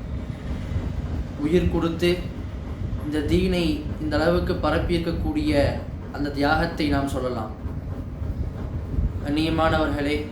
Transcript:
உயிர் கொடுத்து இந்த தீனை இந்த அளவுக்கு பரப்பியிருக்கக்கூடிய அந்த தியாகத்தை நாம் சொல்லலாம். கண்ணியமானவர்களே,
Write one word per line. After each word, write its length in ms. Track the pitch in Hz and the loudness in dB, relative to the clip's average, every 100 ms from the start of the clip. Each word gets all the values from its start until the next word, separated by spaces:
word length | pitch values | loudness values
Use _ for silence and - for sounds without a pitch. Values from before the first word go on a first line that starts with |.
| - - - - - - - - - - - - - - | -4 -6 -6 -6 -6 -4 -2 -2 -2 -2 -2 -4 -4 -2
உயிர் 280 | 147 175 175 | 2 4 4
கொடுத்து 360 | 170 165 165 175 180 - - - - - - - - | 2 0 2 2 2 -2 -6 -6 -6 -6 -6 -4 -4
இந்த 140 | 147 151 147 | -2 -2 2
தீனை 320 | 170 185 180 165 143 - - | 4 4 2 2 0 -2 -4
இந்த 120 | 156 147 | 0 2
அளவுக்கு 360 | 160 175 175 170 | 4 4 2 0
பரப்பியிருக்கக்கூடிய 880 | 151 160 170 170 170 165 156 151 151 143 131 113 - - - 139 | 2 2 2 2 0 0 0 0 2 4 4 0 -6 -8 -8 -4
அந்த 160 | 143 135 | -4 0
தியாகத்தை 480 | 143 160 170 - 151 | 2 4 2 0 2
நாம் 180 | 139 139 | 2 0
சொல்லலாம். 380 | 139 123 117 110 - - - - - - - - - - - - - - - - - | 0 -2 -2 -4 -6 -6 -6 -6 -8 -8 -6 -4 -4 -4 -6 -6 -6 -2 0 0 0
கண்ணியமானவர்களே, 920 | 147 147 165 160 160 156 151 143 143 151 147 | 0 2 2 4 4 4 2 0 0 0 -4